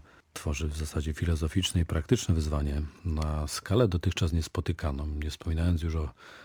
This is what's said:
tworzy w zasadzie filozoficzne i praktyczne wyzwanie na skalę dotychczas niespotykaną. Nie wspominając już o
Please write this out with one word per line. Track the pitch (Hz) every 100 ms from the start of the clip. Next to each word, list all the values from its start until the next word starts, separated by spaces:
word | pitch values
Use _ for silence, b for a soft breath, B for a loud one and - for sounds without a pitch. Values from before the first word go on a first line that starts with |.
| - B _
tworzy | - - 71 80
w | 76
zasadzie | 76 - 76
filozoficzne | 73 87 80 78 98 92 92
i | 82
praktyczne | 80 - 123 - 80
wyzwanie | 76 73 71 71 76 - 87
na | 78 78 76 73
skalę | - - 104 117
dotychczas | 87 95 - 90
niespotykaną. | 82 78 - - 82 76 69 76
Nie | 73 73
wspominając | - - 80 87 82
już | 82 80
o | 76 - B B